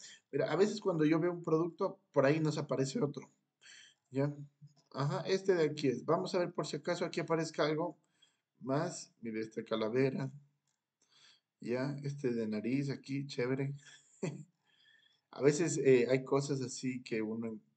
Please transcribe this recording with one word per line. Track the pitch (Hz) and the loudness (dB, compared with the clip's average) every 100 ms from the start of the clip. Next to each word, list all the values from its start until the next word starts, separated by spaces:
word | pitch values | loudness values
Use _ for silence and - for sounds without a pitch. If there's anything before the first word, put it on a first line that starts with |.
| - - _ | -20 -20 _
Mira, | 139 - | -2 2
a | 156 | 4
veces | 214 - | 4 2
cuando | 190 165 151 | 0 2 4
yo | 165 | 4
veo | 175 | 2
un | 175 | -2
producto, | 165 160 170 - 190 - _ | 2 2 2 -2 -4 -4 _
por | 143 135 | 4 4
ahí | 160 | 4
nos | 156 151 | 2 0
aparece | 143 131 139 - | -2 0 0 0
otro. | 147 - - _ _ _ - - - _ _ | -2 -4 -14 _ _ _ -20 -20 -20 _ _
¿Ya? | 131 147 147 - _ - _ _ | -2 -2 -4 -14 _ -20 _ _
Ajá, | 123 143 185 - | -4 -2 -2 0
este | 190 196 175 | 0 4 4
de | 151 | 2
aquí | 147 139 | 2 0
es. | 117 | 0
Vamos | - 175 180 185 | 2 2 2 0
a | |
ver | 170 | 0
por | - 151 | -2 -4
si | 151 | -4
acaso | 175 175 165 | -4 -2 -2
aquí | 175 | -2
aparezca | 160 165 160 - 151 | 0 0 0 0 0
algo | 151 175 - _ _ _ _ _ _ | 0 -2 -6 _ _ _ _ _ _
más. | 123 143 175 - - _ | -2 -2 -2 -6 -14 _
Mire, | 113 110 | -8 -6
esta | 110 - | -6 -8
calavera. | - 110 107 127 135 - 131 - - _ _ _ _ _ _ _ - _ _ _ | -4 -2 0 2 2 0 -6 -8 -20 _ _ _ _ _ _ _ -20 _ _ _
Ya, | 110 123 143 143 | -6 -2 -2 -4
este | 143 - 123 | -8 -4 -2
de | 117 110 | -2 -2
nariz | 107 113 139 139 | -4 -2 -2 -2
aquí, | 120 - 139 143 | -6 -6 -6 -6
chévere. | - 123 143 139 139 - - _ _ | -4 -2 -2 -4 -6 -14 -20 _ _
<laughs> | 170 - - _ _ _ _ _ _ _ _ | -8 -8 -14 _ _ _ _ _ _ _ _
A | - | 0
veces, | 139 156 160 143 | 2 4 0 2
eh, | 139 123 117 | 6 6 6
hay | 131 127 | 0 2
cosas | 139 143 135 | 0 0 -4
así | 123 - 127 127 | -4 -6 -6 -6
que | - 110 | -4 -4
uno | 110 113 113 107 - | -2 -4 -6 -10 -16